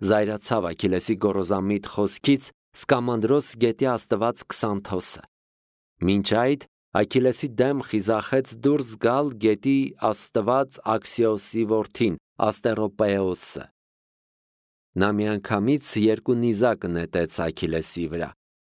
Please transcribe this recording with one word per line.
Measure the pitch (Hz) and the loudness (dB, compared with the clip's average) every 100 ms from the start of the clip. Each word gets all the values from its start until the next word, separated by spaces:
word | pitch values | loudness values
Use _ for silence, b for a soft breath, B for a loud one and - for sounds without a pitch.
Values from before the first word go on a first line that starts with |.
Զայրացավ | 101 107 107 107 - 113 87 | 2 2 2 -2 -2 -2 -2
Աքիլեսի | 85 95 90 - 98 | -2 0 0 0 0
գոռոզամիտ | 104 95 87 98 98 101 - | 0 0 0 0 0 -2 -4
խոսքից | - 101 - 139 135 - _ _ | -2 -2 0 2 2 0 _ _
Սկամանդրոս | - - 127 120 117 110 147 - | -6 0 0 2 0 2 2 0
գետի | 117 117 110 135 | -2 0 2 0
աստված | 117 - 101 117 - | 0 -2 0 0 -2
Քսանթոսը։ | - - 110 101 101 92 - 82 - _ _ _ _ _ _ - | -2 -2 0 -4 -4 -2 0 -2 -6 _ _ _ _ _ _ -4
Մինչ | 87 101 101 | 0 2 2
այդ | 107 127 143 - _ _ | 2 2 0 -6 _ _
Աքիլեսի | 98 104 131 127 120 143 | -2 2 2 2 0 -4
դեմ | 110 131 139 | 0 0 0
խիզախեց | - 107 98 107 - 135 131 117 | -2 -2 0 0 0 0 0 0
դուրս | 143 147 120 107 | 2 2 -2 -2
գալ | 117 131 147 | 0 2 -2
գետի | 110 110 107 135 139 135 - | 0 2 2 2 0 0 -2
աստված | 110 104 - 113 104 131 135 - 110 | -2 -2 -4 -2 0 0 0 -6 -2
Աքսիոսի | 110 - - 113 104 - 113 | -2 -2 2 2 2 -2 -2
որդին՝ | 107 110 104 - 113 80 _ - | 0 0 -2 0 0 0 _ -2
Աստերոպեոսը։ | 110 - 120 107 107 101 104 98 95 90 - 69 - _ _ _ _ _ _ _ _ _ _ _ _ 92 | -2 0 -2 -2 -2 0 0 2 0 -2 -6 -6 -12 _ _ _ _ _ _ _ _ _ _ _ _ 0
Նա | 101 | 0
միանգամից | 104 107 104 101 104 113 143 - 110 | 0 -2 -4 -2 -2 0 0 -2 2
երկու | 107 110 - 120 | 2 2 0 0
նիզակ | 120 104 120 104 90 | 2 2 2 0 -4
նետեց | 85 85 90 82 - | -4 -2 -2 -2 -2
Աքիլեսի | 82 - 82 80 - 87 80 | -4 -4 -4 -2 -2 -2 -4
վրա։ | 85 71 - _ _ _ | -6 -8 -12 _ _ _